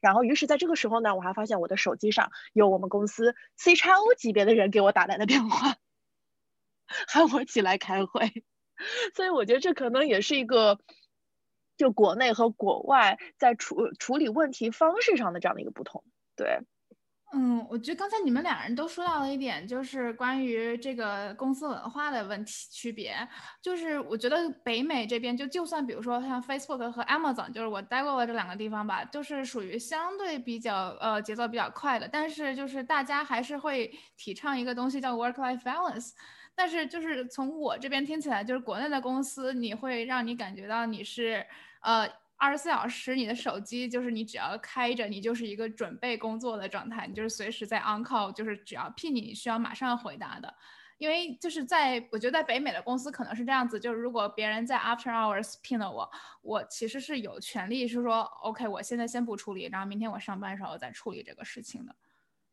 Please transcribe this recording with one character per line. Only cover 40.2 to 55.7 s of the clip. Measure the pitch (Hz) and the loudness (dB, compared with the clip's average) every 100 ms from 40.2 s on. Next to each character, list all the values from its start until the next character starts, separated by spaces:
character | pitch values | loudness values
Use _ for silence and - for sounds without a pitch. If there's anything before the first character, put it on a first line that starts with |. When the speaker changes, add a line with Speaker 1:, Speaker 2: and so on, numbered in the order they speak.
| 233 | -2
Speaker 2:
你 | 240 | -4
感 | 202 | -8
觉 | 196 196 | -10 -6
到 | 220 233 | -4 -4
你 | 214 | -6
是， | 208 - 226 220 - - - - | -8 -4 -2 -2 -6 -14 -20 -6
呃， | 220 226 214 - _ - | 2 2 2 -6 _ 0
二 | 277 | 2
十 | 285 | 2
四 | 320 | 0
小 | 285 233 | 0 0
时 | 240 - 262 | -4 -4 -2
你 | 226 | -2
的 | |
手 | 240 254 202 | -2 -4 -6
机， | 214 240 247 | -6 -6 -4
就 | 247 | -4
是 | 247 | -2
你 | 226 220 | -4 -4
只 | - | -6
要 | 120 208 | -6 -6
开 | - - 240 | -8 -2 0
着， | 240 214 | 0 -4
你 | 202 | -4
就 | 208 | -4
是 | 233 233 | -4 -4
一 | 202 | -6
个 | 226 | -6
准 | 220 208 - | -6 -8 -6
备 | 247 226 | -4 -4
工 | 226 220 | -4 -6
作 | 247 214 | -4 -6
的 | 196 | -6
状 | 196 - | -8 -8
态， | 226 190 | -10 -10
你 | |
就 | 196 | -6
是 | 220 | -6
随 | - 208 | -6 -6
时 | 226 214 | -8 -4
在 | 220 | -2
on | - 208 | 0 -2
call， | 240 247 196 | 0 0 -2
就 | 190 | -4
是 | 220 208 | -6 -8
只 | - 143 | -10 -10
要 | 131 240 | -10 -8
聘 | 330 262 | -4 -4
你， | |
你 | 220 | -4
需 | 214 - | -8 -4
要 | 226 | -2
马 | 233 | -4
上 | 214 254 240 | -4 -2 -2
回 | 233 143 | -4 -10
答 | 165 - | -12 -12
的。 | - - - - - - | -14 -16 -20 -20 -20 -6
因 | 302 | -2
为 | 330 349 247 | -2 -2 -6
就 | 349 | -6
是 | 320 | -6
在， | 254 339 277 247 240 | 0 2 4 0 -4
我 | 220 | -4
觉 | 233 | 0
得 | |
在 | 311 | 0
北 | 311 240 | 0 0
美 | 285 | -2
的 | 185 | -4
公 | 202 254 | -4 -4
司 | 269 | -4
可 | 277 | -8
能 | 226 220 | -8 -6
是 | 240 | -2
这 | |
样 | 269 240 | 0 0
子， | 220 | -2
就 | 233 | -4
是 | 226 | -4
如 | 240 | -4
果 | 233 208 | -2 -2
别 | 208 214 | -2 -2
人 | 220 233 | -2 0
在 | 254 | 0
after | - 240 247 | 0 -2 -2
hours | 226 220 196 214 - | 0 0 0 -4 -10
聘 | - | -6